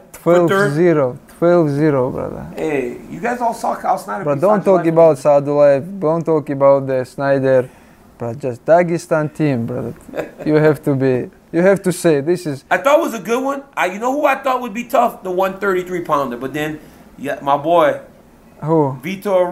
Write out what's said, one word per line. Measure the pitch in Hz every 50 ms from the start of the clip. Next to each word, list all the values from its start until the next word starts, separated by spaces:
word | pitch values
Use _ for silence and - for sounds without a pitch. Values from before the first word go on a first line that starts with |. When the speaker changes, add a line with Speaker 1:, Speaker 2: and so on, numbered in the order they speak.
| - -
Speaker 1:
for | - - - 165 175
third? | 175 175 165
Speaker 2:
twelve | 196 196 202 202 143
zero. | 160 180 175 160 151 135 123 131 - - - - -
Twelve | 170 175 175 175 160 147
zero, | 139 143 156 156 139 131 123 131
brother. | - - - - - - - 160 -
Speaker 1:
Hey, | - 156 156 147 135 123 120 - - - -
you | 151 165
guys | 185 240 247 247
all | 240 226
saw | 220 - - - 202
Kyle | - - 180 185 190
Snyder | - 202 208 202
Speaker 2:
Bro, | 190 147 143
Speaker 1:
beat | 135
Speaker 2:
don't | 165 202 214 196 165
talk | 202 190 175
Speaker 1:
Sadulayev. | 165 165
Speaker 2:
about | 165 160 165 160 143
Sadulayev. | 139 - 151 143 143 143 143 143 143 147 143 139 135 165 185 202 190
Don't | 170 151 165 170 151
talk | 165 160 151 139 147
about | 143 135 139 139 139 139 135
the | 135 131 127 123
Snyder. | - - - 139 139 139 135 131 135 131 127 123 123 - - - - - _ - - - -
Bro, | 120 117 117
just | 143 147 131 117 - _
Dagestan | 147 160 175 180 165 175 160 - - 165 156 151 147 -
team, | - 151 147 135 117 117
brother. | 123 123 123 120 120 - - - -
Speaker 1:
<laughs> | - - - - - - -
Speaker 2:
You | 156 151
have | 151 151 156 147 143 -
to | 151 139
be, | 131 135 131 127 123 127 - - _ _ _
you | - 165
have | 180 196 196 190
to | - 185
say | 165 - - 170 151 139
this | 139 165 180 175 -
is | 156 139 127 - _
Speaker 1:
I | 180 180
thought | - 277 302 320
it |
was | 320 - 220
a | 220
good | 165 214 233 262
one. | 262 269 277 269 - - _
I, | 143 165
you | 185 190 202
know | 233 254
who | 269 294 302
I | 277 262
thought | 269 - 262 254 247
would | 247 233 190
be | 240 -
tough? | - 277 233 240 226 - -
The | - 185
one | 180 180 190 190 190 -
thirty-three | 202 202 185 180 175 180 180 170 170
pounder. | 156 151 143 139 123 120
But | 120 131 131 135
then, | 151 151 156 156 147 - - - - - - - -
yeah, | 123 139 139 -
my | 139 139 143
boy | 143 143 160 175 170 156 139 - - - - - - _ _ _ _ _ - - -
Speaker 2:
Who? | - 151 165 160 147 135 139 131
Speaker 1:
Vitor | - 180 196 190 - 202 190 185 180 175